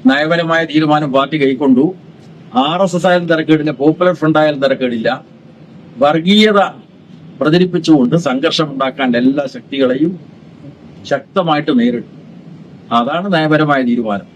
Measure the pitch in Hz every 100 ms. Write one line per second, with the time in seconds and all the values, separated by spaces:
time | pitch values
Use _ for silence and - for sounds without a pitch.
0 | 127 139 156 170 165 165 160 147 156 151
1 | 151 135 139 156 139 135 143 127 160 185
2 | - - - - - - 139 175 196 175
3 | 180 180 170 160 151 156 151 127 147 156
4 | 180 175 156 151 156 135 135 127 127 117
5 | 117 135 - - - - - - - -
6 | 143 160 170 208 214 202 185 - - -
7 | - - - - 135 175 180 170 160 151
8 | 120 165 147 127 160 160 151 135 135 131
9 | 131 120 127 139 135 127 - 139 127 131
10 | 170 180 - - - - - - - -
11 | - 139 - 190 170 147 147 127 120 120
12 | - - - - - - - - - -
13 | 123 165 196 170 156 156 151 139 123 120
14 | 110 101 -